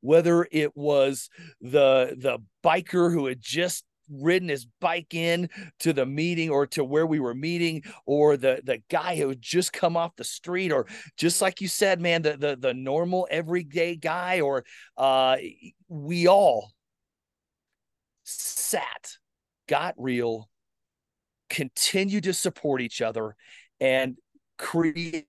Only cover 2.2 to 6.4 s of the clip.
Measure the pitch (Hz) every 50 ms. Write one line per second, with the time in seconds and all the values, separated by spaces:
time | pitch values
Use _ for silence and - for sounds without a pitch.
2.2 | 127 135 120 120 110 _ _ _ _ 165 160 185 180 - - 180 175 175 170 165
3.2 | 139 131 127 123 110 - 123 156 175 180 170 - - _ _ _ _ _ 147 135
4.2 | 135 160 175 185 185 175 147 135 120 120 _ _ - - 165 175 170 _ - 165
5.2 | 165 170 170 175 180 170 - - 190 165 _ _ - 160 156 139 131 131 139 156
6.2 | 160 170 175 165